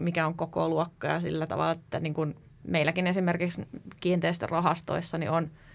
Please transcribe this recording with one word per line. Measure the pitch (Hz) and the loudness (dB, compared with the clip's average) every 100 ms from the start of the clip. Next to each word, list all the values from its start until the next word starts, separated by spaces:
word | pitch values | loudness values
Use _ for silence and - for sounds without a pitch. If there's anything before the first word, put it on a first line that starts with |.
mikä | 170 170 160 | 0 2 0
on | 170 | 0
koko | 165 170 165 | -2 0 2
luokka | 160 170 - 147 | 2 -2 -4 -2
ja | 160 | -2
sillä | 170 156 156 | -2 -2 -2
tavalla, | - 160 | 0 0
että, | 165 - 175 | -2 -4 -4
niin | 160 | -2
kuin, | 151 151 - - - - | -2 -2 -4 -14 -14 -2
meilläkin | 175 147 180 180 | 2 2 2 2
esimerkiksi | 190 180 170 175 175 - - - - | 2 2 2 -2 -4 -8 -12 -16 -2
kiinteistörahastoissa | 175 180 165 170 - 170 175 170 - 151 175 - | 2 2 2 0 -2 2 2 2 -2 -4 -2 -4
niin | 147 | 0
on, | 165 156 - - | 0 0 -6 -20